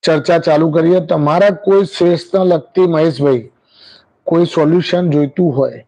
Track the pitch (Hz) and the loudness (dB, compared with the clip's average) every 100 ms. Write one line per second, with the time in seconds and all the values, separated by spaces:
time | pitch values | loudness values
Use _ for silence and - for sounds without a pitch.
0 | - 156 151 170 170 151 165 156 160 180 | 0 -2 0 0 2 2 2 0 2 0
1 | 160 165 147 165 202 185 - 196 196 - | 0 -2 0 2 2 0 0 0 0 -2
2 | 175 170 - 196 185 170 - - 185 160 | 0 0 -2 -2 0 0 -2 -2 0 2
3 | 165 131 143 131 113 _ _ _ - - | 0 0 0 0 -4 _ _ _ -20 -20
4 | _ _ - 165 170 - 151 170 170 175 | _ _ -4 0 0 0 0 0 0 -2
5 | 180 147 147 139 175 127 131 117 | 0 0 -2 -2 -2 0 -4 -6